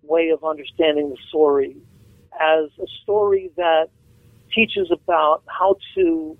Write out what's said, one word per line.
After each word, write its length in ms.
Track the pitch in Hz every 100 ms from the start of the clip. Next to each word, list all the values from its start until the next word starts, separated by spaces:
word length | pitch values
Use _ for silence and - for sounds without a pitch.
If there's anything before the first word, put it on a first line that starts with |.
way 280 | 151 165 165
of 120 | 156
understanding 640 | 156 156 139 - 160 151 147
the 80 | 127 -
story, 480 | 156 151 143 135 135 - - - - _ -
as 300 | 156 160 151 _
a 40 | 190 -
story 480 | - 208 202 196 185 -
that 320 | 175 160 165 _ _ _ _ _ _
teaches 360 | - 220 202 180
about 520 | 170 - 165 151 156 -
how 300 | - 190 196 -
to 420 | 190 180 165 156